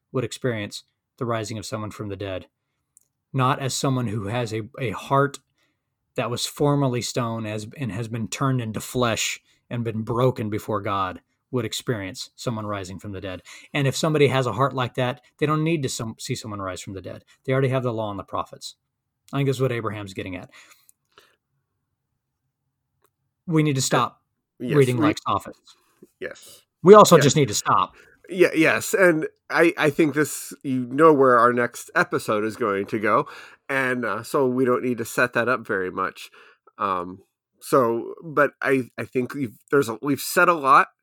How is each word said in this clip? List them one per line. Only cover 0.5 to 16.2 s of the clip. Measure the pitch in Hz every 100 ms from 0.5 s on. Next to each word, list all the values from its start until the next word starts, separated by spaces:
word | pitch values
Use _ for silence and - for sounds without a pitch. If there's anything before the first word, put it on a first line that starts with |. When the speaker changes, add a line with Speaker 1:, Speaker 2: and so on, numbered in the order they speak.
| 110 104 - - _ _ -
Speaker 1:
the | 120
rising | 113 107 110
of | -
someone | 110 107
from | - 104
the | 98
dead, | 101 92 - _ _ _ _ _ _ _ _
not | 135 127 143
as | 135
someone | - 143 127 117
who | 110 98
has | 123 113
a, | 110 101 -
a | 120
heart | 92 - 139 139 - _ _ _ _ _ _ _ -
that | 117
was | 113 -
formerly | - 147 143 135 120
stone | - 131 117 113 107
as, | 107 107 156
and | 120
has | 95 110
been | 117 110
turned | - 135 127
into | 110 101
flesh | - 127 120 104 - - _ _ -
and | 120
been | 117 110
broken | 110 120 127 - 104
before | 104 - 104
God | 104 98 92 85 _ _ _
would | 127 107
experience | - - 110 95 - - -
someone | 123 110 104
rising | 101 90 95
from | 107
the | 95
dead. | 95 92 - - -
And | 147 135
if | -
somebody | 165 151 135
has | 131 123
a |
heart | 101 139
like | 131 120 -
that, | 123 120 _ -
they | 147
don't | 156
need | 160 165
to | 127
some, | - 113
see | -